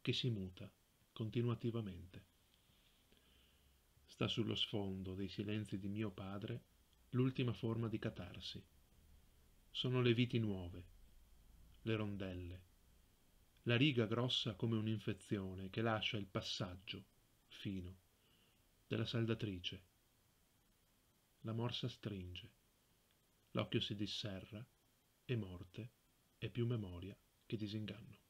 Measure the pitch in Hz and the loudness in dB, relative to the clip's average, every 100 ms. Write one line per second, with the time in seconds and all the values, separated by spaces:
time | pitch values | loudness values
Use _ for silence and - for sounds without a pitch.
0 | - 120 127 107 92 90 101 - _ _ | 2 2 2 0 -4 -8 -14 -16 _ _
1 | - - 110 120 120 117 120 113 104 90 | -20 -6 -2 2 2 2 0 0 -4 -6
2 | 87 - - _ _ _ _ - - - | -12 -16 -18 _ _ _ _ -20 -20 -20
3 | _ - - - - - - _ _ - | _ -20 -20 -20 -20 -20 -20 _ _ -20
4 | - - 120 - 110 107 - 110 98 95 | -20 -2 0 2 0 0 0 0 0 -2
5 | 95 92 98 - 104 107 104 101 98 101 | -4 -4 -4 -4 -2 -2 -2 -4 -4 -2
6 | 110 98 95 101 98 120 - - - - | -4 -4 -8 -6 -4 -6 -8 -20 -20 -20
7 | - 123 131 127 123 104 113 113 113 107 | -2 2 4 4 0 2 0 2 0 0
8 | 110 95 90 98 - - - - - - | -2 -4 -10 -8 -10 -10 -14 -20 -20 -20
9 | - - - - - - - - 131 127 | -20 -20 -20 -20 -20 -20 -8 0 4 6
10 | 123 117 120 120 110 95 90 92 - - | 8 8 6 4 2 0 -2 -8 -14 -18
11 | - - - - - - - - 113 110 | -20 -20 -20 -20 -20 -20 -20 -6 0 2
12 | 104 101 95 90 90 90 - - - - | 0 -2 -4 -4 -8 -10 -16 -20 -20 -20
13 | - - - - - - - 120 151 120 | -20 -20 -20 -20 -20 -4 2 6 6 6
14 | 107 113 127 - - 101 117 113 110 107 | 4 4 2 2 0 0 2 2 2 0
15 | - 98 - 104 95 92 95 113 113 107 | 0 -4 -2 -2 0 -4 -4 0 2 2
16 | - 110 101 - - - 95 90 - 95 | 0 -2 -2 -2 -2 -2 -2 -4 -10 -10
17 | - - _ _ _ - 107 95 90 95 | -12 -20 _ _ _ -8 -4 -4 -6 -12
18 | _ _ _ - - _ _ _ _ 113 | _ _ _ -20 -20 _ _ _ _ 0
19 | 113 120 113 113 107 92 87 - - _ | 2 2 2 2 0 -2 -6 -8 -14 _
20 | _ _ _ _ _ _ _ _ _ _ | _ _ _ _ _ _ _ _ _ _
21 | _ _ _ _ 117 110 120 110 127 - | _ _ _ _ -2 0 0 0 -2 -4
22 | 107 98 90 90 - _ _ _ _ _ | -4 -4 -6 -8 -12 _ _ _ _ _
23 | _ _ _ _ _ 120 107 120 - 104 | _ _ _ _ _ 0 2 0 0 -2
24 | 101 - 107 95 - 104 123 _ _ _ | -2 -2 -4 -6 -8 -12 -14 _ _ _
25 | _ _ - 120 95 87 95 - 117 _ | _ _ -2 -2 -2 -8 -10 -10 -10 _
26 | _ _ _ _ 107 120 117 120 95 87 | _ _ _ _ -4 0 2 2 -2 -6
27 | 92 - _ _ _ 110 107 107 107 107 | -8 -10 _ _ _ -2 -2 -2 -4 -8
28 | - - | -12 -18